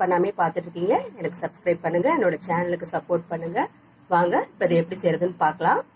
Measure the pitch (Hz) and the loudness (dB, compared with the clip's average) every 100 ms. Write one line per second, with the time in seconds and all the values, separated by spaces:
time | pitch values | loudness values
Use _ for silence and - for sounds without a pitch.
0 | 180 180 190 202 165 175 170 170 180 294 | 0 2 2 2 0 0 -8 -6 0 0
1 | 480 233 185 180 165 - 180 170 165 175 | -2 -8 -8 -6 -8 -4 -2 0 0 0
2 | 220 330 196 156 - 170 175 175 170 165 | 2 2 2 0 -2 -2 -2 -4 -4 -6
3 | - 175 170 165 165 196 359 - - _ | -2 -2 -2 -8 -4 -4 -4 -8 -20 _
4 | - 175 175 254 539 - 180 170 165 180 | 0 2 4 2 -2 -2 2 2 2 -2
5 | 180 156 180 175 156 156 165 440 539 | 0 0 -2 0 0 2 0 0 -2